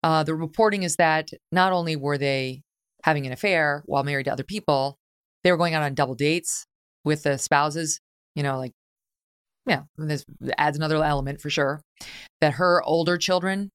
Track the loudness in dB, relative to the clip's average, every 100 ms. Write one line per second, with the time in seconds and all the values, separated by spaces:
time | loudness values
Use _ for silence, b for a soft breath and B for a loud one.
0 | 2 2 0 -2 -6 2 2 2 -4 2
1 | 2 2 -2 -14 _ 2 4 2 0 -2
2 | -2 0 0 -2 -4 -8 _ _ _ _
3 | 0 0 -2 -4 0 2 0 -2 -2 -2
4 | 0 -2 -4 -6 -6 -6 0 0 0 -6
5 | _ _ _ _ 2 4 2 0 -2 0
6 | 0 2 0 0 -2 -8 -10 _ _ _
7 | -2 0 0 -2 2 2 2 -2 -6 -6
8 | _ _ _ -4 -4 -4 -6 _ _ _
9 | _ _ _ _ _ _ -2 -2 -2 -8
10 | -4 -4 -6 -12 -6 0 0 0 0 0
11 | 2 0 -4 -8 -6 -2 0 -2 _ _
12 | B B B _ 0 2 4 4 4 0
13 | 2 0 0 0 0 -4 -6